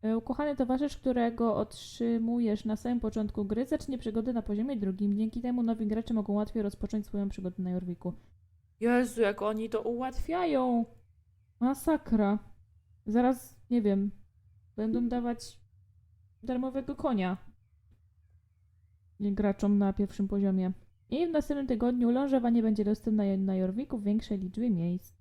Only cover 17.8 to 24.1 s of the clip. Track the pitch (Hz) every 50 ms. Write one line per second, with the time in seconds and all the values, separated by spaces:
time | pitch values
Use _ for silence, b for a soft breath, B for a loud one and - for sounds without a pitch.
17.8 | _ _ - _ _ _ _ _ _ _ _ - _ _ _ _ _ _ _ _
18.8 | _ _ _ _ _ _ _ _ 202 202 196 190 208 202 196 - - 202 208 202
19.8 | 202 196 196 - 208 196 - - 202 196 202 202 196 196 190 185 185 185 190 -
20.8 | - - _ _ _ _ - 277 339 339 330 302 - - 294 285 277 254 254 214
21.8 | 233 240 247 247 240 233 240 254 277 277 262 262 233 240 233 233 220 220 214 208
22.8 | 214 202 214 - - 233 214 214 208 196 196 190 196 190 190 185 185 185 190 220
23.8 | 277 - - 233 202 202